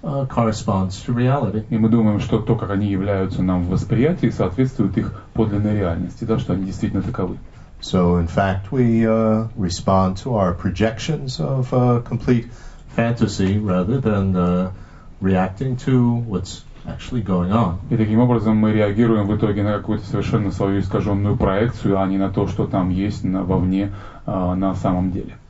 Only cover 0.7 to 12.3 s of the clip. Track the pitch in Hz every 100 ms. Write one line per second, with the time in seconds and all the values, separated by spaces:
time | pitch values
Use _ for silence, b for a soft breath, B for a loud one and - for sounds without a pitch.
0.7 | 95 95 95 - 120 127 143 113 107 107
1.7 | 113 110 117 107 101 - 113 - 113 92
2.7 | 98 101 98 101 98 95 - 92 90 87
3.7 | 92 - 113 143 175 - - 95 - 131
4.7 | - 92 101 - - B - 110 101 104
5.7 | 104 92 82 92 - 104 110 - 92 95
6.7 | 92 107 98 90 - 92 85 - B B
7.7 | - - 92 87 87 85 - 98 95 -
8.7 | 135 120 113 113 110 110 107 113 - 90
9.7 | 85 - 95 95 92 - 113 92 87 104
10.7 | 85 110 110 - 151 139 127 147 135 127
11.7 | 127 123 120 117 113 -